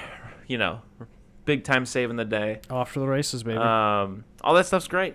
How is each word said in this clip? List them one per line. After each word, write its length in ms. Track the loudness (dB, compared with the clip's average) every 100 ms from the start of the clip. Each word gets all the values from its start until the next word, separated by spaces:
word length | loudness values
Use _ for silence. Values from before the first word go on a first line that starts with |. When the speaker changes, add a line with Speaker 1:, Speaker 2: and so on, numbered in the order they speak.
| -10 -16 -18 -20 -6
Speaker 1:
you 100 | 0
know, 240 | 0 -2 -12 -20 -20 -20 -20 -10 -2
big 180 | -2
time 200 | 2 2
saving 300 | 2 0 0
the 100 | -2
day. 360 | -2 0 0 -4 -6
Speaker 2:
Off 220 | -4 -4
to 80 | -2
the 80 | 0
races, 340 | 0 -2 -4
baby. 160 | -4 0
Speaker 1:
Um, 640 | 2 4 4 2 0 -6 -14 -4
all 120 | 4
that 120 | 4 6
stuff's 200 | 0 0
great. 280 | -2 -4